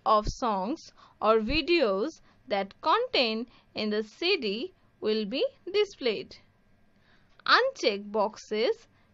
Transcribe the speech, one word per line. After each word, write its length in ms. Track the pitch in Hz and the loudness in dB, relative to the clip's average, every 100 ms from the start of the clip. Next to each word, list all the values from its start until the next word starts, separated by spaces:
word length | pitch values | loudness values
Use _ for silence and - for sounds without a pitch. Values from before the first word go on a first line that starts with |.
| - | 2
of 220 | 214 214 | 4 2
songs 640 | - 240 196 190 330 - - - _ | -2 -2 -2 -2 -6 -10 -20 -20 _
or 180 | 208 226 | 2 2
videos 800 | 214 302 302 349 226 190 285 - - _ - | 2 0 2 2 4 2 -2 -6 -20 _ -6
that 320 | 196 196 - | -4 -4 -4
contain 680 | - 415 494 349 233 220 247 - _ | 0 2 2 0 0 -2 -6 -14 _
in 160 | - 214 | -6 -2
the 140 | 208 | -2
C 340 | 214 - 339 381 | -4 -4 -2 0
D 360 | 220 208 359 - _ _ | -2 -4 -8 -14 _ _
will 260 | 214 214 202 | -2 -2 -2
be 200 | 269 539 - 359 | -2 -4 -6 -4
displayed. 640 | 403 403 - 254 180 - - _ _ _ _ _ _ _ _ _ _ - | -2 -2 -2 -4 -4 -8 -18 _ _ _ _ _ _ _ _ _ _ 2
Uncheck 680 | 330 523 539 294 202 208 | 2 2 0 -2 -2 -4
boxes 760 | 220 202 - - 214 269 453 - _ _ | -2 -2 -4 -8 -2 -2 -2 -8 _ _